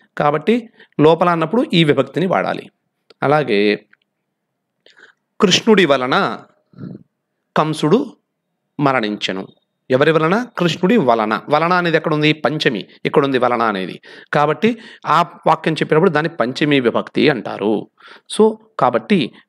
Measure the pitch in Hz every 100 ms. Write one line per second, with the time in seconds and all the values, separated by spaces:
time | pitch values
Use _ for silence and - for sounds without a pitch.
0 | _ - 147 151 151 240 226 _ - -
1 | 151 165 175 170 160 226 294 180 156 131
2 | 127 - 180 101 90 90 - _ _ _
3 | _ _ 135 151 131 104 104 104 - _
4 | _ _ _ _ _ _ _ _ _ _
5 | - _ _ - 202 175 - 208 170 139
6 | 127 170 165 104 - _ _ - - -
7 | _ _ _ _ _ - 156 156 151 208
8 | 277 - _ _ _ _ _ - 143 131
9 | 107 104 - 95 98 _ _ _ - 127
10 | 151 160 156 202 247 - 175 147 185 240
11 | 131 117 107 107 - 147 165 180 175 156
12 | 170 151 151 151 139 151 147 110 85 _
13 | - - 139 131 123 120 113 98 92 95
14 | - - - 151 147 151 220 233 - -
15 | - 151 165 - - 160 - 160 156 156
16 | 190 151 160 160 117 135 151 143 120 110
17 | - - 143 131 110 107 101 110 - _
18 | - - - - 214 214 _ - 127 120
19 | 117 196 110 -